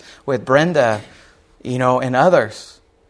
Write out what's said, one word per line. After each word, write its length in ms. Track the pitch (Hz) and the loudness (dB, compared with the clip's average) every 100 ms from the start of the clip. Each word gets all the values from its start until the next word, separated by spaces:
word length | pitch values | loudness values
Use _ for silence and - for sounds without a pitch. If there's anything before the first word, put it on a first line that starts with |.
| - - | -20 -16
with 200 | - 123 | -6 -6
Brenda, 580 | 123 139 170 151 120 107 - - - _ _ _ | 0 2 2 2 0 0 -8 -20 -20 _ _ _
you 160 | - 127 | -8 -2
know, 220 | 127 127 | 0 0
and 140 | 127 | 0
others, 680 | 127 170 165 107 - - - _ _ _ | 2 4 2 0 -8 -20 -20 _ _ _